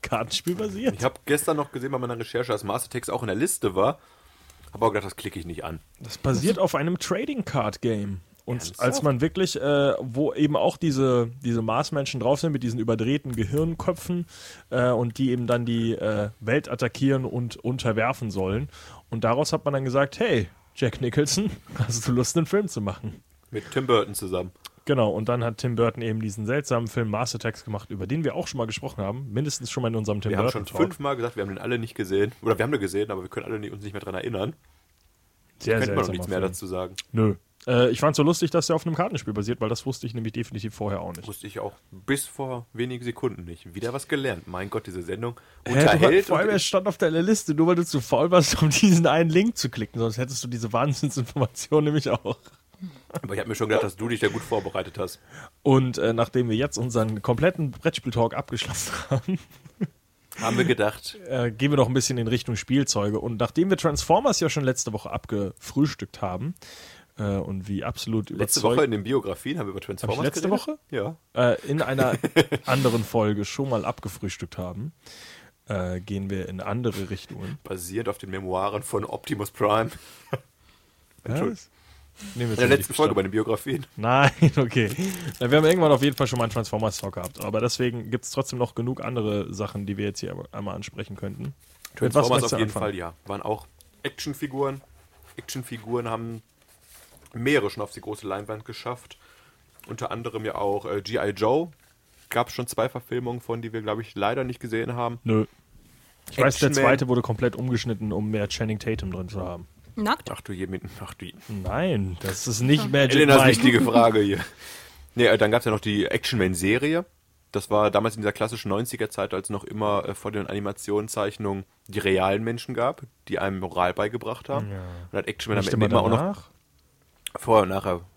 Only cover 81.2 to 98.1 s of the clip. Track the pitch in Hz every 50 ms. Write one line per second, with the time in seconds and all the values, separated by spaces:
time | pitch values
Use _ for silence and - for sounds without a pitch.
81.2 | _ - 117 147 180 - 226 - - _ _ _ _ - - - - - _ -
82.2 | - 202 - 120 120 117 110 101 123 117 139 139 - - - - 151 151 - 101
83.2 | 95 95 95 110 110 113 110 104 - 143 131 - 135 - _ - 107 113 123 135
84.2 | 143 135 - - - 147 - - 131 117 - 131 113 101 127 156 180 196 185 175
85.2 | 175 151 - - 127 120 135 151 156 156 175 185 170 151 147 123 135 147 131 -
86.2 | 139 117 127 120 117 113 104 120 110 - - 110 110 107 - - - 98 92 -
87.2 | 90 90 - - - 104 104 110 113 123 - - 127 123 117 120 113 113 113 120
88.2 | - - - - 135 - - 123 123 117 - - 117 120 131 - 131 123 123 120
89.2 | 107 107 104 104 92 78 - 95 107 104 - 104 101 98 101 95 101 104 - -
90.2 | - 92 90 90 90 - - - 104 98 92 - 104 - - - 101 - 101 95
91.2 | - 98 98 - - 143 139 _ _ _ - _ _ - _ - - 120 117 143
92.2 | 147 120 - - 123 117 - 110 110 107 104 107 104 104 101 92 87 85 85 _
93.2 | _ - 98 101 92 110 107 104 - - _ _ - _ _ _ _ 139 - -
94.2 | - 156 143 - 151 143 131 135 139 139 135 135 - _ - _ _ _ _ _
95.2 | - - - - - - - 135 123 - 120 113 107 110 120 123 117 117 113 113
96.2 | 117 117 117 113 _ _ _ _ _ _ - _ _ _ - - - - - -
97.2 | - - - 113 117 135 147 139 104 101 - - 104 - - - 90 104